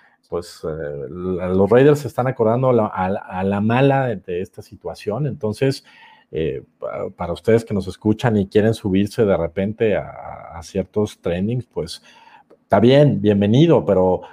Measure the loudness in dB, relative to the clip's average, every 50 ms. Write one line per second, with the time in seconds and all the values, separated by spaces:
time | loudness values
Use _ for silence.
0 | _ _ _ _ _ -10 -8 -8 -8 -10 -14 -12 -10 -8 -8 -8 -8 -10 -10 -10
1 | -10 -12 -10 -8 -6 -6 -6 -4 -4 -2 2 2 4 6 6 6 6 6 4 2
2 | -2 -8 -6 -4 -4 -4 -2 0 0 0 0 0 2 2 2 2 0 -2 -2 -4
3 | -4 -4 -4 -6 -8 -10 -8 -4 -4 -2 -2 0 0 0 2 2 2 2 2 2
4 | 0 -2 -4 -8 -8 -8 -6 -6 -8 -8 _ -20 -20 -20 -18 -14 -14 -14 -12 -10
5 | -8 -6 -6 -4 -4 -6 -6 -6 -6 -6 -4 -2 -2 -2 -2 -4 _ _ -20 -20
6 | -20 -20 _ _ _ -10 -6 -4 -4 -4 -6 -8 -12 _ _ -12 -12 -10 -8 -8
7 | -10 -10 -10 -10 -8 -8 -8 -4 0 2 2 2 2 -2 -6 -6 -6 -8 -8 -4
8 | -2 -2 0 0 0 0 0 0 0 0 2 2 2 2 0 -2 -2 -2 0 0
9 | 0 -2 -2 -2 0 2 2 0 -2 -4 -4 -4 -4 -4 -4 -2 -2 0 0 -2
10 | -4 -8 -12 -16 -16 -16 -16 -16 -18 -16 -16 -16 -14 -10 -6 -6 -6 -4 -2 -4
11 | -4 -4 -4 _ -6 -4 -4 -2 -2 -2 -4 -4 -6 _ -10 -10 -10 -10 -12 -18
12 | _ _ _ _ _ _ _ -20 _ _ _ _ _ 0 2 4 6 6 6 6
13 | 6 4 2 2 2 2 4 4 4 4 4 6 6 6 4 4 4 2 2 4
14 | 4 2 2 -2 -4 -10